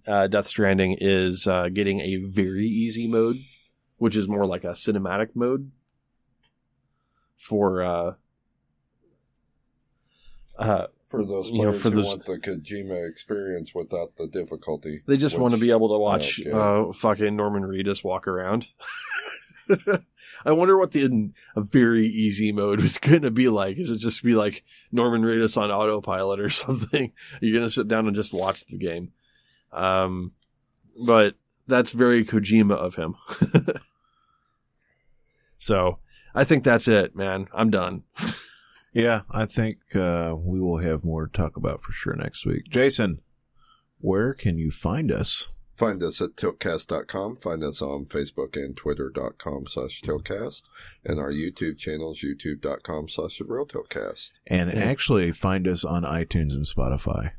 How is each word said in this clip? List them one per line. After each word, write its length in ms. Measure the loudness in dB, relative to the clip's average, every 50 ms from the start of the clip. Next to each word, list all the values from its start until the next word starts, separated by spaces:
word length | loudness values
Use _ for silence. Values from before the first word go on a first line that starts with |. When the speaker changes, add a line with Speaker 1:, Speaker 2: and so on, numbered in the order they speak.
| -6
Speaker 1:
uh, 180 | 0 2 2 4
Death 220 | 4 2 0 0
Stranding 500 | 0 0 2 4 4 6 4 4 2 2 0
is, 460 | 2 2 4 4 2 0 0 0 0
uh, 220 | 0 2 2 0 0
getting 300 | 0 0 0 0 0 0
a 160 | -2 -2 -4
very 500 | -4 -4 -4 0 0 0 0 0 -2 -2
easy 420 | 0 0 0 -2 -2 -2 -4 -4
mode, 300 | 0 2 2 2 2 0 -2 -6 -18 -20 _ _ _ _ _ _ _ _
which 180 | 0 0 2 2
is 120 | 2 0
more 200 | 0 0 0 0
like 160 | 0 0 -4 -6
a 60 | -8
cinematic 600 | -8 -6 -2 -2 -2 0 0 -2 -2 -2 -2 -2 -2
mode 340 | -2 0 0 0 -2 -4 -8 -16 _ _ _ _ _ _ _ _ _ _ _ _ _ _ _ _ _ _ _ _ _ _ _ _ _ _ _ _ _ _ _ _
for, 460 | _ -10 -4 0 2 2 2 2 0 0
uh, 300 | 0 0 -2 -2 -4 -6 _ _ _ _ _ _ _ _ _ _ _ _ _ _ _ _ _ _ _ _ _ _ _ _ _ _ _ _ _ _ _ _ _ _ _ _ _ _ _ _ _ _ -20 -20 -20 -20 -20 -10
uh, 300 | -4 0 0 0 0 0 -6 _ _ _
Speaker 2:
For 180 | -8 -4 -4 -2
those 260 | -2 -2 -6 -4 -4
Speaker 1:
you 60 | 0 2
know, 100 | 2 2
Speaker 2:
players 120 | 2 2 2
Speaker 1:
for 60 | 2
Speaker 2:
who 40 | 4
Speaker 1:
those 80 | 4 2
Speaker 2:
want 200 | 2 -2 -6 -6
the 140 | -8 -8 -6
Kojima 680 | -6 -6 -6 -6 -8 -8 -10 -8 -8 -6 -6 -6 -6
experience 680 | -8 -10 -12 -8 -6 -6 -4 -4 -4 -6 -6 -8 -8 -8
without 400 | -8 -8 -6 -6 -6 -6 -6 _
the 80 | -10 -10
difficulty, 760 | -6 -6 -6 -6 -6 -8 -12 -6 -6 -8 -6 -6 -10 -12 -8 0
Speaker 1:
They 120 | 2 2
just 200 | 2 2 0 0
wanna 160 | 2 2 4 4
Speaker 2:
which, 60 | 4
Speaker 1:
be 100 | 4 6
able 180 | 6 6 4 4
to 100 | 4 2
watch, 400 | 2 2 2 0 0 -2 -4 -6
Speaker 2:
okay. 120 | -4 -2
Speaker 1:
uh, 400 | 0 2 4 4 4 2 2 0
fucking 440 | -4 -2 0 0 2 2 2 0 0
Norman 260 | 0 -2 0 0 -2 -4
Reedus 400 | -4 -4 -2 -2 -2 -2 -2 -4
walk 240 | -4 -4 -4 -4
around. 420 | -4 -4 -4 -2 -2 -2 -2 -4 -6 _
<laughs> 40 | _ -16 -14 -14 -12 -12 -10 -10 -8 -10 -10 -14 -16 -20 _ -20 -10 0 0 0 0 2 -2 -2 -2 -2 _ _ _ -20 -20 -16 -6 2
I 100 | 2 4
wonder 220 | 4 6 6 6
what 160 | 6 6 4
the, 400 | 2 2 2 4 2 2 0 -2 -6 _ -18 -8 -6
a 60 | -6
very 460 | -4 2 4 6 6 6 6 4 2
easy 440 | 2 2 2 0 0 2 2 0 0
mode 300 | 0 0 0 2 2 4
is 160 | 2 2 2
gonna 320 | 2 6 6 6 6 6 2
be 180 | 2 4 4
like. 300 | 4 4 2 0 -2 -2
Is 140 | -4 -4 -4
it 60 | -4 -2
just 240 | -2 -4 -4 0 2
be 100 | 4 4
like 300 | 4 4 2 -2 -6 _ _ -20 -20 _ -4
Norman 300 | 0 2 2 2 2 2
Reedus 340 | 2 2 4 4 2 2 2
on 140 | 2 0 0
autopilot 680 | 0 0 0 0 0 -2 -2 -4 -2 -2 0 -2 -2 -2
or 100 | -2 0
<laughs> 140 | 0 0 0
something? 480 | 0 -2 -2 -2 -2 0 0 -2 -2 _ -12 -20 -18 -10 -2
You're 180 | 0 2 2 2
gonna 100 | 2 2
sit 180 | 0 0 0
down 200 | 2 2 2 2
and 80 | 2 0
just 180 | 0 -2 -4 -2
watch 320 | -2 0 0 -2 -4 -6
the 120 | -14 -10
game. 340 | -6 -6 -6 -6 -6 -10 -12 _ _ _ _ _ _ _ _ _ _ _ _
Um, 600 | -8 -2 0 2 2 2 2 0 -2 -6 -8 -10 -12 _ _ _ _ _ _ _ _ -20 _ _ -12 -4 4
but 300 | 6 8 8 8 6 4 _ _ _ _ _ _
that's 240 | 2 2 2 2 2
very 340 | 2 4 4 6 6 4 4
Kojima 480 | 4 2 0 2 6 6 6 6 6 4
of 200 | 2 0 -4 -4
him. 200 | -4 -6 -6 -6 -10 -12 -10 -2 0 0 4 4
<laughs> 220 | 2 2 2 -4 -6 -8 _ _ _ _ _ _ _ _ _ _ _ _ _ _ _ _ _ _ _ _ _ _ _ _ _ _ _ _ _ _ _ _ _ _
So, 420 | -10 0 2 2 4 4 2 0 -2 -10 _ _ _ _ -6 0
I 100 | 2 4
think 200 | 4 4 4 6
that's 240 | 4 4 4 6
it, 280 | 6 6 6 4 2 -2
man. 320 | -4 -4 -2 -2 -4 -6 -6 -2
I'm 160 | 0 2 2
done. 340 | 2 2 0 -2 -6 -8 -12 _ _
<laughs> 160 | -8 -6 -6 -6 -8 -12 -20 -20 _ _ _ _ _ _ _ -2
Speaker 3:
Yeah, 280 | 0 2 2 2 0 -2 -6
I 140 | -4 -4 -4
think, 500 | -2 -2 -2 -2 -2 -4 _ _ _ -2
uh, 400 | 0 0 0 0 0 -2 -4 -4
we 220 | -4 -4 -4 -2 -2
will 200 | 0 0 -2 0
have 260 | 0 -2 -2 -2 -2
more 200 | -4 -4 -4 -6
to 60 | -6
talk 240 | -2 -2 -2 -2 -4
about 260 | -4 -4 -4 -4 -4
for 120 | -6 -8 -8
sure 200 | -4 -2 -4 -2
next 320 | -2 -6 -8 -8 -6 -4
week. 200 | -2 -2 -2 -4 -2
Jason, 520 | 2 4 4 4 4 2 0 0 -2 -4 _ _ _ _ _ _ _ _ _ _ _ _ _ _ _ -6
where 320 | -2 0 2 2 2 0 -2
can 240 | -2 -2 -2 0
you 120 | 0 -2 -4
find 440 | -4 -2 -4 -2 -2 0 0 -2 0
us? 340 | 0 0 -2 -2 -4 -4 -6 -12 -16 -16 _ -4
Speaker 2:
Find 300 | -2 -2 -2 0 -2 -4
us 160 | -4 -2 -4
at 160 | -6 -6 -6
tiltcast 520 | -4 -4 -4 -4 -2 -4 -4 -4 -4 -4
dot 200 | -6 -6 -6 -6
com. 300 | -6 -8 -6 -6 -6 -8
Find 260 | -8 -6 -6 -6 -4 -6
us 180 | -6 -6 -6
on 220 | -6 -6 -6 -8 -8
Facebook 520 | -6 -6 -6 -6 -6 -6 -8 -8 -6 -6
and 180 | -8 -8 -8 -10
twitter 340 | -8 -6 -6 -4 -4 -6 -8
dot 280 | -6 -6 -6 -6 -8
com 280 | -8 -10 -8 -8 -8 -8
slash 360 | -8 -8 -8 -8 -8 -10 -10
tiltcast. 600 | -6 -6 -6 -6 -4 -8 -8 -8 -8 -10 -10 -14 -20 _ _ -20 -20 -20 -20 _ -8
And 140 | -6 -6 -4
our 120 | -4 -4
YouTube 460 | -4 -4 -4 -6 -6 -6 -6 -6 -6
channel 340 | -8 -8 -8 -8 -6 -8 -8
is 100 | -10 -8
youtube 380 | -8 -8 -8 -6 -6 -8 -8 -6
dot 240 | -6 -6 -6 -6 -8
com 240 | -8 -8 -8 -8
slash 300 | -8 -8 -8 -8 -8 -8
the 80 | -10 -10
real 200 | -8 -6 -6 -6
tiltcast. 680 | -6 -8 -12 -10 -8 -8 -8 -8 -8 -10 -12 -14 -18 _ _ _
Speaker 3:
And 240 | -2 -2 0 0 0 -2
Speaker 1:
Yeah. 60 | 0 0
Speaker 3:
actually 480 | 0 0 -2 0 2 2 4 4 2
find 380 | -2 -2 -2 0 0 0 0 0
us 160 | -2 -2 -2
on 180 | -2 -2 -2 -2
iTunes 480 | -2 -2 -4 -4 0 0 0 0 0
and 140 | -2 -2 -4
Spotify. 640 | -2 0 0 0 0 0 -2 -2 -2 -4 -2 -4 -6 -8